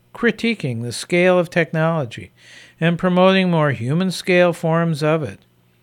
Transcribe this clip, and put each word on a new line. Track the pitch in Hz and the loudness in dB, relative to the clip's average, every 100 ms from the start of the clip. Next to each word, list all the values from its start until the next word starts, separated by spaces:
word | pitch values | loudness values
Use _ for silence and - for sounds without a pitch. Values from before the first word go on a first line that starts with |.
| _ | _
critiquing | - 233 220 226 220 143 117 | -4 -2 0 -2 -2 -4 -6
the | 120 | -8
scale | 117 - 175 180 180 | -10 -2 2 4 2
of | 170 | 0
technology | 175 160 160 160 165 123 - - _ - - - - | -2 -2 0 0 -2 -6 -10 -18 _ -20 -20 -20 -4
and | 165 170 | -2 0
promoting | 185 180 185 190 185 | 0 4 4 4 2
more | 165 151 | 2 0
human-scale | 110 117 156 190 165 - 180 175 | -2 -2 -2 -2 -4 0 2 2
forms | 165 165 165 170 156 | 0 -2 0 0 -2
of | 151 160 | 0 -2
it. | 135 - _ _ _ _ | -4 -10 _ _ _ _